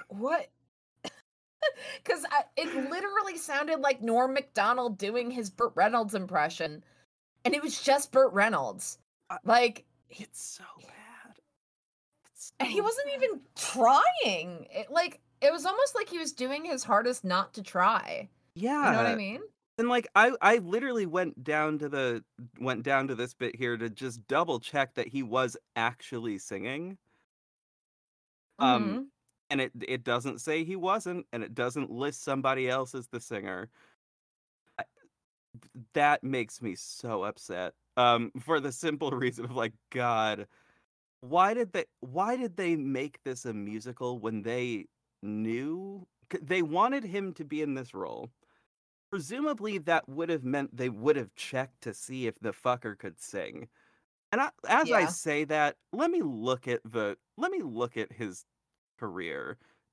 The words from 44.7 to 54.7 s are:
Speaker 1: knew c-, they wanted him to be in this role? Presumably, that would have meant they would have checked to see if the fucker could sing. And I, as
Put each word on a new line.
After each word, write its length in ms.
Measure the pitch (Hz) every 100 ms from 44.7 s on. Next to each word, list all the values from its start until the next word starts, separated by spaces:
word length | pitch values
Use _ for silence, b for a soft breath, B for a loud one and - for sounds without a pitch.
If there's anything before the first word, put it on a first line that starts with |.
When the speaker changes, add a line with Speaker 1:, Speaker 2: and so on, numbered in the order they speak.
| 113 - _ _ _
Speaker 1:
knew 840 | 98 107 110 117 139 170 196 196 180 _ _
c-, 80 | 180
they 200 | 139 185
wanted 420 | 165 165 226 277 220
him 280 | 196 196 -
to 100 | 151
be 180 | 151
in 120 | 151 135
this 200 | 127 98
role? 360 | 85 57 123 - _ _ _ _ _ _ _
Presumably, 680 | 196 143 240 302 247 214 196
that 300 | 151 165 -
would 220 | 135 165
have 140 | 160 127
meant 300 | 139 139 120
they 140 | 127
would 280 | 107 127 143
have 180 | 104 -
checked 480 | - 131 131 _
to 100 | 120
see 340 | 98 - 131 120
if 120 | -
the 120 | 110
fucker 440 | - 127 123 117 101
could 240 | 101 85
sing. 480 | - 101 78 - 117 _ _ _ _ _ _
And 100 | 214
I, 80 | 285 -
as 240 | -